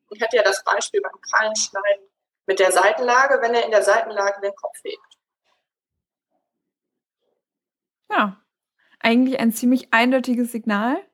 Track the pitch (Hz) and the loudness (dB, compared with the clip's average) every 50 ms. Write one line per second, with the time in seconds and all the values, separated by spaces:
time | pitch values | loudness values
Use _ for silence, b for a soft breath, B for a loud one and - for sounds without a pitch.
0 | _ _ 208 - 233 220 247 226 196 196 202 - - - 190 202 - - - 202 | _ _ -8 -6 -4 0 2 2 2 2 0 0 -2 -2 -2 -2 -4 -4 -4 -4
1 | 202 - - - - - - 214 214 214 220 214 - - - 196 196 202 202 196 | -4 -4 -8 -14 -8 -4 -2 -2 0 -2 -4 -6 -6 -6 -6 -4 -2 -2 -2 -2
2 | - _ _ _ _ _ _ _ _ - 190 190 190 185 185 - 190 208 220 - | -6 _ _ _ _ _ _ _ _ -4 0 2 2 2 2 2 2 2 2 0
3 | 247 247 240 254 269 269 269 240 233 233 240 233 226 220 214 208 185 196 208 226 | 0 2 2 2 4 2 2 0 0 0 0 0 0 2 2 2 4 2 2 0
4 | 226 220 208 202 196 202 202 202 196 202 196 - - - - - - - - - | 0 -2 -4 -4 -2 -2 -4 -4 -6 -8 -8 -8 -12 -12 -12 -14 -14 -14 -14 -14
5 | _ _ _ _ _ _ _ _ _ _ _ _ _ _ _ _ _ _ _ _ | _ _ _ _ _ _ _ _ _ _ _ _ _ _ _ _ _ _ _ _
6 | _ _ _ _ _ _ _ _ _ _ _ _ _ _ _ _ _ _ _ _ | _ _ _ _ _ _ _ _ _ _ _ _ _ _ _ _ _ _ _ _
7 | _ _ _ _ _ _ _ _ _ _ _ _ _ _ _ _ _ _ _ _ | _ _ _ _ _ _ _ _ _ _ _ _ _ _ _ _ _ _ _ _
8 | _ - 427 330 214 202 190 - _ _ _ _ _ _ _ _ _ _ _ _ | _ -4 -2 -2 0 -2 -4 -10 _ _ _ _ _ _ _ _ _ _ _ _
9 | - 226 233 247 262 262 254 - - 226 226 - 254 240 262 254 - - - 226 | 0 2 4 4 2 2 0 0 0 -2 -2 0 0 0 0 0 0 0 2 2
10 | 240 254 262 262 247 254 247 240 247 233 - 226 220 226 208 202 220 247 285 370 | 4 4 2 0 0 -2 -2 -2 -2 -4 -6 -6 -4 -2 -2 -2 -2 -2 -4 -4
11 | 392 _ | -6 _